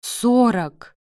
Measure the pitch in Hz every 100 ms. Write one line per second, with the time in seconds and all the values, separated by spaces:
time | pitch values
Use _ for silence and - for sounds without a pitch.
0 | - - 233 247 247 185 160 - - _